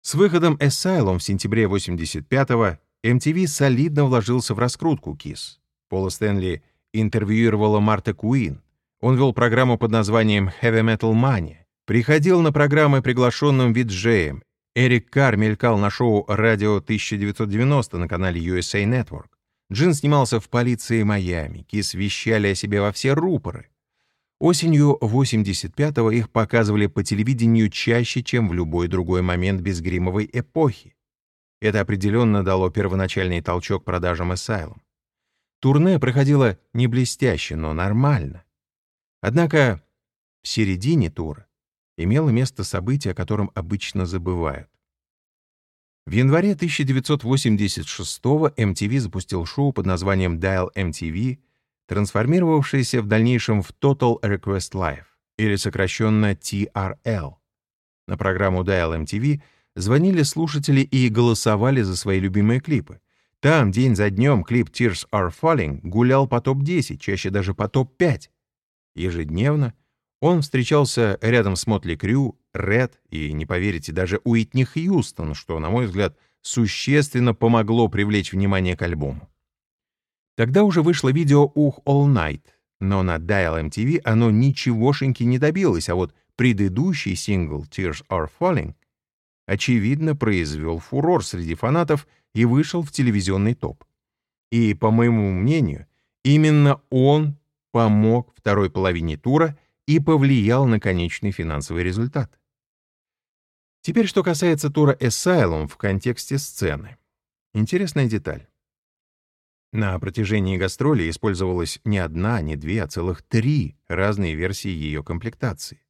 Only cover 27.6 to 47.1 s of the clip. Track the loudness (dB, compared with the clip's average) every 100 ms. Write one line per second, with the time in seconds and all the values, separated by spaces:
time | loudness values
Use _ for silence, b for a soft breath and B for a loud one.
27.6 | 2 0 0 0 0 -4 -2 -2 0 -2
28.6 | -2 -2 -2 -2 0 0 0 0 0 -2
29.6 | -4 -6 -4 -2 -2 -2 -4 -6 -6 0
30.6 | 0 -2 -18 _ _ _ _ _ _ _
31.6 | -2 0 -2 -2 0 2 2 2 2 0
32.6 | 0 0 -2 0 -2 -2 -2 -2 -2 -4
33.6 | -4 -6 -4 -2 -2 -2 -4 -4 -4 -6
34.6 | -8 -16 _ _ _ _ _ _ _ _
35.6 | 0 4 4 2 2 2 4 4 2 0
36.6 | _ -2 0 0 -2 -2 -2 -2 -4 -6
37.6 | -4 -4 -2 2 2 0 -2 -12 _ _
38.6 | _ _ _ _ _ _ -2 0 2 2
39.6 | 2 0 _ _ _ _ _ _ -6 -2
40.6 | 0 0 0 0 0 -4 -10 -10 _ _
41.6 | _ _ _ -6 0 2 2 2 0 -4
42.6 | -6 -6 -2 -2 -4 -6 -4 -2 -4 -6
43.6 | -6 -8 -6 -4 -4 -4 -4 -4 -4 -6
44.6 | -14 _ _ _ _ _ _ _ _ _
45.6 | _ _ _ _ -4 2 4 4 2 0
46.6 | -4 -2 -2 -2 0